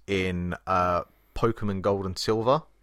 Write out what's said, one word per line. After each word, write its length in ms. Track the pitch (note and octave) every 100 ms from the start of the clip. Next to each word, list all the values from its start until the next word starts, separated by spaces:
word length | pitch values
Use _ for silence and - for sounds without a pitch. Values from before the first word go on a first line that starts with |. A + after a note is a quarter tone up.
| -
in, 480 | G2 F#2 F2+ F2 E2+ -
uh, 360 | F#2 F2+ F2 - _ _ -
Pokemon 460 | A#2 A2+ G#2 F#2+
Gold 240 | G2 G2 F#2+
and 120 | F#2
Silver, 440 | - A2 A2+ D3 - _